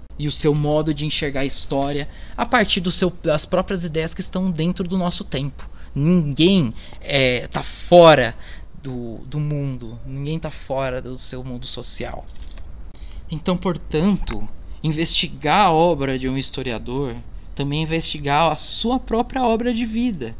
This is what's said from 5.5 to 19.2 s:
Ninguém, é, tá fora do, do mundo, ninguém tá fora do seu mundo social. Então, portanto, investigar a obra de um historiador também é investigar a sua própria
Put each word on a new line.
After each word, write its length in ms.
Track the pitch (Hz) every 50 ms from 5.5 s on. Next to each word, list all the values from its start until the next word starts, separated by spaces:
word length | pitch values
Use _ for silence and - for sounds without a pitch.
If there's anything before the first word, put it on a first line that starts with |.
| - - - - - - - - -
Ninguém, 800 | 139 143 165 180 180 156 147 135 151 160 190 202 185 143 107 110 - - - - -
é, 460 | - - 147 139 131 127 123 120 -
tá 160 | - - 147 139
fora 720 | - - - - - 175 175 170 165 151 135 123 113 - - - - - - - - - -
do, 360 | - 135 127 123 120 117 110 - -
do 140 | 131 139 147
mundo, 600 | 151 147 151 143 139 139 131 123 120 110 113 117 120
ninguém 340 | 131 135 139 139 147 160 165
tá 120 | - 156
fora 500 | - - - - 135 135 135 131 127 131
do 160 | 131 120 127
seu 260 | 127 - - 131 127 127
mundo 220 | 131 123 123 123
social. 600 | - - 127 123 - - - 120 117 - - - - - - - - - - - - - - - - - - - - - - - -
Então, 260 | 165 147 - 190 180
portanto, 880 | 175 - 190 170 147 - - - 151 170 208 196 156 - - - 107 - - - - - - - - -
investigar 840 | 156 151 156 165 - - - - 143 139 135 151 147 156 196 214
a 40 | 180
obra 480 | 160 156 170 175 165 143 135 135 131 127
de 100 | 131 131
um 80 | 131
historiador 760 | 135 127 - - 135 127 127 117 107 - 120 123 139 143 127 113 120 117 - - - - - -
também 240 | - 139 143 143 156
é 40 | 160
investigar 680 | 156 160 165 160 - - 151 143 143 143 143 - 160
a 40 | 151
sua 440 | 151 - - - - - 226 254 247
própria 440 | - - 220 220